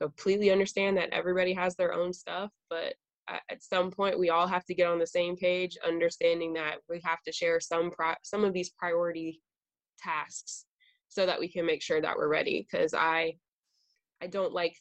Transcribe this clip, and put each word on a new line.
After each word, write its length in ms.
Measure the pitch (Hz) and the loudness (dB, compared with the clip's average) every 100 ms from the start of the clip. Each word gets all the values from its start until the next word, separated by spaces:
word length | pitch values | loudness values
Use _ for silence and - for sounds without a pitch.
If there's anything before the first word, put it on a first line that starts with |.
completely 480 | 151 - 196 202 202 | -8 -4 0 4 6
understand 460 | 190 196 - 196 190 | 4 2 0 2 2
that 120 | 165 | 0
everybody 420 | 190 180 180 185 | 0 0 2 0
has 220 | 185 180 180 | 0 -2 0
their 180 | 175 | 0
own 200 | - 180 | 0 -2
stuff, 380 | 185 - 175 208 _ - | -4 -8 -6 -8 _ -8
but 240 | 165 - - _ _ - | -6 -6 -8 _ _ -10
a-, 220 | - - | -10 -10
at 120 | 185 | -12
some 280 | - 185 185 | -2 0 0
point, 280 | 185 196 180 | 0 0 2
we 100 | 175 | 2
all 180 | 165 180 | 4 2
have 180 | 180 - | 0 -2
to 80 | 180 | 2
get 120 | 175 | 2
on 120 | 170 | 2
the 80 | 165 | 0
same 280 | 180 175 180 | 0 -2 0
page, 420 | 180 180 180 - 165 | 0 2 -2 -4 -2
understanding 680 | 165 170 - 170 170 165 | 0 0 2 2 2 -2
that 240 | 160 151 - - | -4 -4 -6 -8
we 120 | 170 | -6
have 180 | 165 170 | -4 -4
to 80 | - | -4
share 280 | - 170 165 | -2 0 0
some 320 | - 170 175 | 0 0 0
pri-, 240 | 170 165 170 | -2 -2 -2
some 200 | - 208 | -4 0
of 100 | 202 | 0
these 160 | 185 180 | 0 -4
priority 720 | - 175 170 175 165 165 160 _ _ _ _ _ _ | -6 -2 0 0 -2 -8 -10 _ _ _ _ _ _
tasks 640 | 180 156 143 - - - - _ _ _ _ | -6 -6 -6 -12 -14 -16 -16 _ _ _ _
so 160 | - 185 | 0 0
that 140 | - | 0
we 80 | 180 | -2
can 160 | 180 165 | -2 0
make 160 | 156 | 0
sure 200 | - 156 | 0 0
that 140 | 156 - | 0 0
we're 100 | 151 | 2
ready. 380 | 156 - - 196 | 2 2 -2 -2
'Cause 220 | 175 160 | 0 2
I, 440 | - 160 165 165 165 _ _ _ _ _ _ _ - | 2 2 2 0 -4 _ _ _ _ _ _ _ -14
I 60 | 180 | -6
don't 260 | 196 185 | -2 -2
like 220 | 180 170 175 | 0 -2 -2